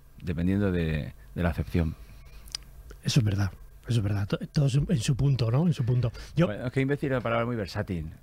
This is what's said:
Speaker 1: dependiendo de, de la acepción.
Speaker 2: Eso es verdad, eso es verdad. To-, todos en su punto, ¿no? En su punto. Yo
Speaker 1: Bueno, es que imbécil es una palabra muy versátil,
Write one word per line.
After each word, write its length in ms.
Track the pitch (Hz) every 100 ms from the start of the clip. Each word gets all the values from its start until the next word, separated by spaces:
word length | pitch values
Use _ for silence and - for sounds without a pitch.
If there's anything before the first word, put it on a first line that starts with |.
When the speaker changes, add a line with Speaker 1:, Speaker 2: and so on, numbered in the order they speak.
| - -
Speaker 1:
dependiendo 480 | 90 82 90 98 101
de, 400 | 87 80 78 - - -
de 80 | -
la 60 | 87
acepción. 460 | 80 - 90 80 - - - - - - - - - - -
Speaker 2:
Eso 160 | - 139
es 60 | 107
verdad, 240 | 95 98 - - - -
eso 100 | 117
es 40 |
verdad. 240 | 98 101 101
To-, 100 | - 185
todos 240 | 156 139 139 147
en 120 | 147
su 160 | 127 117
punto, 340 | 139 127 113
¿no? 160 | 127 175
En 60 |
su 100 | -
punto. 280 | 120 123 123 - - 147
Yo 100 | 175
Speaker 1:
Bueno, 180 | 104 123
es 60 |
que 80 | 135
imbécil 280 | 135 143 143
es 60 |
una 60 | 131
palabra 240 | 117 117
muy 120 | 117 120
versátil, 520 | 90 104 104 85 78 -